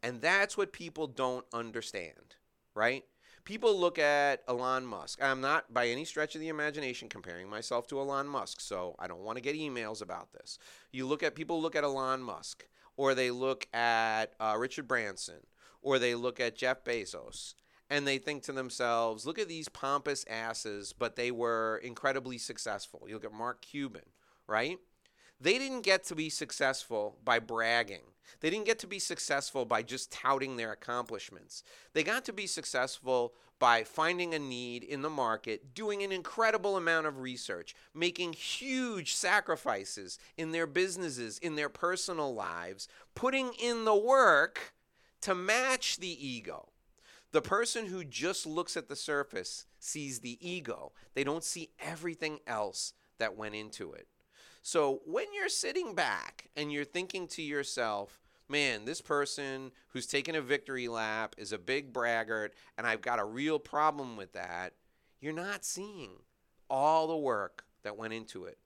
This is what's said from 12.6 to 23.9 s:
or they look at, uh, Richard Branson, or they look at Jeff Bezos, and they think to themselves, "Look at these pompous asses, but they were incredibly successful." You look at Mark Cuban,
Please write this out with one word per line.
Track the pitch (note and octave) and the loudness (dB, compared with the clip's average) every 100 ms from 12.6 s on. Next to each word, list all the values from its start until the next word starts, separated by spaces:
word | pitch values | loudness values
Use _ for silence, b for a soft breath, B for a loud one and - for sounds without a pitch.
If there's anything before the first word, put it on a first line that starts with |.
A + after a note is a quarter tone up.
| - b b - | -18 b b 2
or | C3+ C3 | 4 6
they | B2+ | 4
look | B2 C3 C3 - | 2 0 0 -2
at, | A#2 A#2 A2+ A2+ A2 A2 _ | 2 4 4 4 2 0 _
uh, | A2 G#2+ | 0 2
Richard | C3 D3 B2+ | 0 -4 0
Branson, | B2 G#2+ F#2 - E2 - _ B B | 0 0 -6 -10 -12 -20 _ B B
or | C3+ C3 | 4 6
they | A#2+ | 6
look | A#2+ B2 A#2 | 4 0 0
at | A#2+ A2 | -2 2
Jeff | B2+ C3 | 0 0
Bezos, | - A#2 F#2+ D#2+ A#1 - - - b b _ | 0 -2 -2 -10 -12 -12 -12 -14 b b _
and | C#3+ C#3 | 2 4
they | C3+ | 2
think | C#3+ C#3+ | 0 -4
to | - | -4
themselves, | C3+ B2+ - A#2+ A#2 A#2 A2 B2 | -4 -4 0 2 4 2 0 -4
"Look | E3 | -4
at | G3+ | -4
these | E3 D#3 | -4 -8
pompous | - C3+ C#3 C#3+ C#3 - | -6 0 0 2 -4 -4
asses, | A2+ A2+ A2+ A2 G2+ G2+ | -4 -4 -4 -4 -6 -8
but | - A#2+ A#2 | -2 -2 0
they | B2 | -2
were | A#2+ A#2 A2+ A2+ A2 | 2 2 2 2 -2
incredibly | B2 A2+ C#3 C3+ B2+ A#2+ | -6 0 0 0 -4 -8
successful." | - A#2+ - G2+ - - - | -8 -6 -4 -4 -6 -14 -12
You | G#2+ | -10
look | G#2+ | -10
at | |
Mark | G#2+ A#2 B2 | -6 -6 -6
Cuban, | - C#3+ C#3 | -10 -6 -6